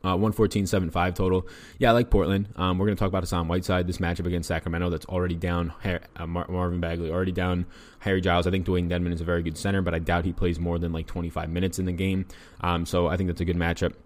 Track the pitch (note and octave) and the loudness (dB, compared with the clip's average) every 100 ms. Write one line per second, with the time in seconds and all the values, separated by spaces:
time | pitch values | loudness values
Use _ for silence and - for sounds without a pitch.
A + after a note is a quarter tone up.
0 | F#2 F#2 G#2+ - G#2+ G#2+ G2 G2+ F2 F2 | 2 2 2 2 2 2 2 0 0 0
1 | F2+ F2 F#2 F#2 - - - - A#2+ A#2 | 0 2 2 2 -2 -14 -20 0 4 4
2 | A#2 G2+ E2 G2 G#2 - F#2 F2+ G#2 G2 | 6 4 4 0 0 -2 0 2 0 0
3 | G2 F#2 F2 F2+ E2 F2+ F2+ F#2 F2+ F2 | 0 0 0 -2 0 0 2 0 0 -2
4 | F2 F2 E2+ F2 D#2+ E2 E2+ E2+ F2+ E2 | -2 0 -2 -2 -2 -4 -2 -2 0 -2
5 | - F#2 F2+ F2 F2+ F2 E2+ - G2 F2 | -4 -2 -2 -2 -2 0 -2 -4 -4 -4
6 | - - E2 F2 - F2+ F2+ F2 E2+ E2+ | -6 -10 -6 -4 -4 -2 0 0 -2 -2
7 | E2 E2+ F#2 F#2 F2+ F2+ F2 - - - | -2 0 0 0 0 0 -2 -10 -20 -8
8 | - F#2+ F2+ F2 F2+ F#2+ F2 F2+ F2 F2 | 0 2 4 4 2 0 0 0 0 0
9 | F2 E2+ E2+ E2+ E2 D#2+ G2 G2 F2 E2 | 0 -2 0 0 0 -4 0 0 0 -2
10 | E2 E2+ F2 F2 F2+ E2 E2+ E2+ E2+ E2 | 0 0 0 0 0 0 0 0 -2 -4
11 | E2 F2+ E2+ D#2+ D#2+ E2+ F#2 F#2 F#2 E2+ | -4 -6 -4 -6 -4 -2 -2 0 -2 0
12 | F#2+ F#2+ F#2 - - - F2 E2+ E2+ F2+ | 0 0 -4 -10 -20 -6 -2 0 0 2
13 | E2+ F2+ F#2 D#2+ F2 F2 E2+ E2+ F2 - | 2 2 0 0 0 0 0 0 -2 -4